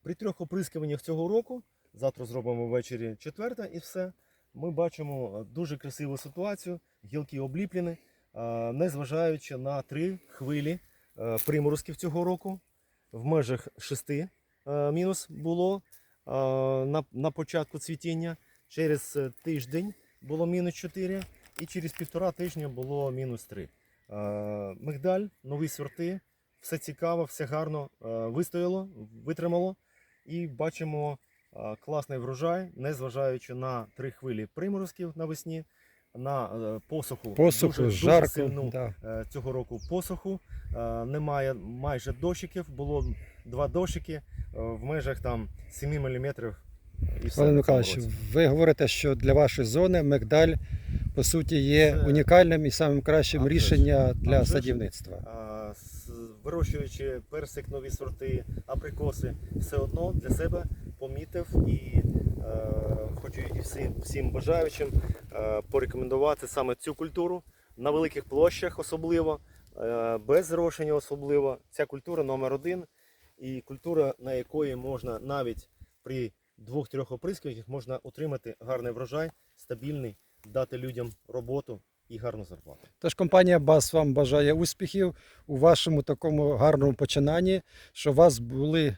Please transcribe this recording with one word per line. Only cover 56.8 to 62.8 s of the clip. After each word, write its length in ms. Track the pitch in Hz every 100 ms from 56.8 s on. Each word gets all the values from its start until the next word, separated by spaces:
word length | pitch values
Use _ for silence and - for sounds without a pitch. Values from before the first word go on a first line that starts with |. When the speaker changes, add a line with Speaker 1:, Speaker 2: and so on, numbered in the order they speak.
| 135 - 135 127 -
Speaker 1:
персик, 380 | 151 147 - -
нові 220 | 139 131
сорти, 560 | - 135 - 135 - - - -
абрикоси, 680 | 135 151 - 147 - 123 123 - -
все 220 | - 143
одно 340 | 135 - 175
для 160 | - -
себе 360 | - 165 175 165 - - -
помітив 720 | 135 135 160 175 175 - -
і, 40 | -
е, 260 | - - - - - - 110 110 110 107